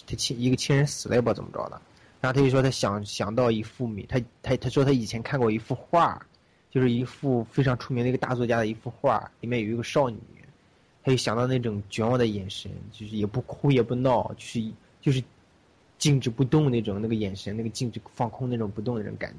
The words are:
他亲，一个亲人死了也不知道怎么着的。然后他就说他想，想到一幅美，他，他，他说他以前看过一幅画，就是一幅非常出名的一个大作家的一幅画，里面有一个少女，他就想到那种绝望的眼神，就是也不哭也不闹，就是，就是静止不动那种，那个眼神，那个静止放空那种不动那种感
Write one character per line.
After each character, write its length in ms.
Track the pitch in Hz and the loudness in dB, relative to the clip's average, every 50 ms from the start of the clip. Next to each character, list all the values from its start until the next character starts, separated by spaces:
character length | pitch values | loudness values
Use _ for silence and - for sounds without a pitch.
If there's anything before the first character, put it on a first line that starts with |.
| - | -10
他 100 | - 117 | -8 -6
亲， 240 | - - - 135 117 | -4 -4 -4 -2 0
一 100 | 120 127 | 0 2
个 60 | 127 | 2
亲 180 | - - - 143 | 2 2 2 4
人 100 | 139 147 | 4 4
死 240 | 143 - - - 107 | 2 0 -4 -2 0
了 60 | 104 | 2
也 60 | 123 | 2
不 60 | 117 | 2
知 40 | 117 | 2
道 40 | 104 | 0
怎 100 | - - | -2 -4
么 60 | - | -10
着 160 | - - - - | -8 -8 -8 -8
的。 120 | - - - _ _ _ _ _ _ _ | -10 -16 -20 _ _ _ _ _ _ _
然 120 | - 127 | -4 0
后 40 | 127 | 2
他 80 | 139 139 | 4 4
就 60 | 131 | 6
说 100 | 127 135 | 6 4
他 80 | 131 135 | 4 2
想， 360 | 120 - - 101 101 104 101 | 2 0 0 0 0 -2 -4
想 280 | - - - 107 101 | -6 -6 -4 -4 -2
到 160 | 113 123 127 120 | 2 2 4 4
一 140 | 113 107 | 4 2
幅 240 | 104 - - - 127 | -2 -6 -6 -6 -6
美， 180 | 113 107 98 - - | -6 -6 -8 -6 -4
他， 120 | 127 131 117 - _ _ | -2 -2 -2 -4 _ _
他， 140 | - - 131 | -2 -2 -2
他 120 | 117 - 127 | 0 -2 0
说 160 | - 143 135 | 2 4 4
他 60 | 139 | 4
以 140 | 139 123 110 | 4 2 2
前 180 | 98 - 113 | -2 -6 -6
看 160 | 113 - - 135 | -6 -4 0 2
过 100 | 123 110 | 2 2
一 100 | 107 113 | 2 0
幅 140 | 113 - | -2 -4
画， 480 | 131 - - - - 226 220 117 - - - _ _ _ _ _ _ _ _ _ | -6 -6 -2 2 4 4 4 4 2 -4 -12 _ _ _ _ _ _ _ _ _
就 120 | - 131 | 0 2
是 100 | 127 123 | 2 4
一 140 | 120 120 127 | 2 0 -2
幅 400 | 120 - - - 139 127 120 113 | -4 -6 -4 -2 0 0 0 0
非 180 | - - 143 | 0 0 2
常 160 | 131 135 123 117 | 2 2 0 -2
出 160 | - - 131 | -2 -4 -2
名 80 | 120 | 0
的 60 | 120 127 | 0 0
一 40 | |
个 60 | 127 131 | 0 0
大 160 | - - 127 | -2 -2 -2
作 100 | 120 123 | 0 0
家 120 | 113 120 | 2 2
的 100 | 117 110 | 2 0
一 80 | 107 110 | 0 -4
幅 160 | 110 - 120 | -6 -10 -12
画， 400 | - - - 135 113 101 - - _ _ | -6 0 2 2 2 2 -2 -6 _ _
里 60 | - | -6
面 160 | 117 123 117 | -4 -2 -2
有 80 | 107 104 | -2 -2
一 60 | 117 | -4
个 80 | 117 113 | -4 -4
少 260 | - - 151 139 123 | 0 2 2 2 2
女， 80 | 110 104 - - - - - - - _ _ _ _ _ _ _ _ _ - | -2 -6 -12 -18 -20 -20 -20 -20 -20 _ _ _ _ _ _ _ _ _ 0
他 80 | 135 | 2
就 40 | 131 | 2
想 200 | 123 - 117 107 | 2 2 0 0
到 100 | 117 123 | 0 2
那 100 | 127 131 127 | 2 0 0
种 220 | 117 117 104 104 101 - | 0 -2 -2 -4 -6 -4
绝 140 | - - | -2 0
望 160 | 110 117 127 123 | 2 2 4 4
的 80 | 120 | 2
眼 240 | 110 104 101 95 98 | 2 0 -2 -6 -8
神， 220 | - - - 98 98 90 95 104 | -10 -10 -12 -12 -12 -12 -14 -16
就 160 | - - 107 | -16 -14 -12
是 80 | 107 110 | -8 -4
也 100 | 107 104 | -2 -2
不 160 | 101 110 127 | -2 -2 -4
哭 280 | - - - - - 143 | -6 -6 -6 0 2 4
也 100 | 139 120 | 4 4
不 140 | 113 113 123 | 4 2 0
闹， 380 | 123 127 131 123 104 - - 107 | 0 2 4 4 2 0 -2 -6
就 60 | - | -12
是， 320 | - - - 117 110 110 113 - _ _ _ _ | -12 -8 -6 -6 -6 -6 -8 -14 _ _ _ _
就 120 | - 147 | 0 0
是 100 | 131 131 120 - _ _ _ _ _ _ _ _ _ _ _ _ _ - | 0 0 -2 -6 _ _ _ _ _ _ _ _ _ _ _ _ _ -2
静 220 | - 151 143 131 | 2 2 2 2
止 80 | - 123 | 2 0
不 140 | 117 - | 0 0
动 260 | 139 120 - 156 151 135 | 2 4 4 4 4 4
那 140 | 120 117 | 2 0
种， 180 | 104 107 95 101 | 0 -2 -2 -2
那 60 | 110 | -2
个 80 | 113 117 | -2 0
眼 220 | 107 107 95 95 | -2 -2 -4 -6
神， 200 | 95 - 98 104 | -6 -8 -8 -6
那 60 | 113 | -6
个 60 | 113 113 | -6 -6
静 240 | 107 - 131 117 | -4 -4 -4 -4
止 80 | 104 113 - - _ | -6 -8 -14 -10 _
放 140 | - 123 110 | -4 -4 -4
空 200 | - - 131 123 | -4 -6 -6 -4
那 60 | 123 | -2
种 120 | 117 110 101 | -4 -4 -4
不 120 | 92 110 | -6 -6
动 180 | 104 123 120 110 | -4 -4 -4 -4
那 60 | 101 | -6
种 100 | 104 107 | -8 -8
感 160 | 101 - - - | -8 -10 -10 -12